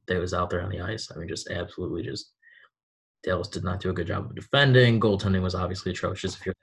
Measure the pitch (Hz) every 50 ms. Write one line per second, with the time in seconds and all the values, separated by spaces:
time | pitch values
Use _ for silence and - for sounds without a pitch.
0 | _ - 92 90 87 90 90 87 90 87 90 87 90 92 90 87 87 92 110 -
1 | - - - 85 82 82 80 - - - - 90 90 - - - 90 80 85 85
2 | 73 69 67 - - _ _ _ _ - - - _ _ _ _ _ _ _ _
3 | _ _ _ _ - - 92 87 85 - - 87 82 90 90 95 - 92 90 87
4 | 85 82 - - - - - - - - - 139 143 135 127 127 123 120 117 110
5 | 110 110 101 95 - 104 95 95 92 92 90 92 92 90 92 92 - 92 90 -
6 | - 87 - - - 95 92 - - 95 92 -